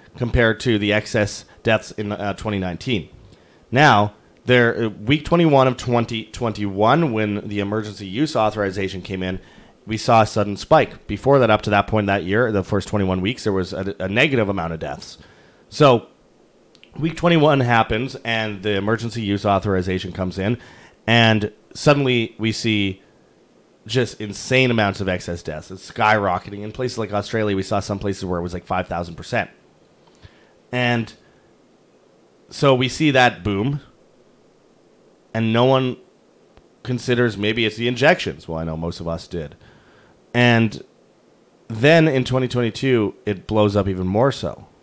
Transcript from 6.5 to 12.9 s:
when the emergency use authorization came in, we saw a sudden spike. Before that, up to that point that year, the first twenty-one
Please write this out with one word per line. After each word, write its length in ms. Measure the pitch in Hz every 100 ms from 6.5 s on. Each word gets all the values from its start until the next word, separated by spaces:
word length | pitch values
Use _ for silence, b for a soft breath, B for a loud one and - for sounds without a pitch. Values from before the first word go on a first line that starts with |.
| 104 101 95 107 147 160
when 340 | 110 107 101 -
the 140 | 104
emergency 460 | 101 107 107 101 101
use 280 | 101 151 123
authorization 640 | 107 104 98 95 95 92
came 200 | 87 92
in, 160 | 92 92 b b b b -
we 100 | 110
saw 260 | - 117
a 40 | 107
sudden 300 | 110 104 98
spike. 500 | - 156 120 - -
Before 320 | 104 127 139
that, 120 | 117
up 120 | 107
to 80 | -
that 160 | 101 -
point 200 | 110 101
that 180 | 98
year, 260 | 87 104 123
the 140 | 101
first 240 | 90 101
twenty-one 320 | -